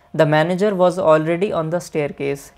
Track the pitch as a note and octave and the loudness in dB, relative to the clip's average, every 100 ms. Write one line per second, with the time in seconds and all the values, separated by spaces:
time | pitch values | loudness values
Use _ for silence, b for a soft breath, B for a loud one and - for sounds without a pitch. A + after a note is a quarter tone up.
0 | b D#3 D#3 D3+ E3 F3+ G#3 F#3+ F3+ F3 | b 0 2 2 0 0 0 2 2 2
1 | D#3 D#3 D#3 E3+ G#3 F3 D#3+ E3+ E3+ D#3+ | 2 2 2 -2 -2 -2 -4 -6 -6 -6
2 | C#3+ - C#3 C#3 - | -6 -4 -6 -6 -10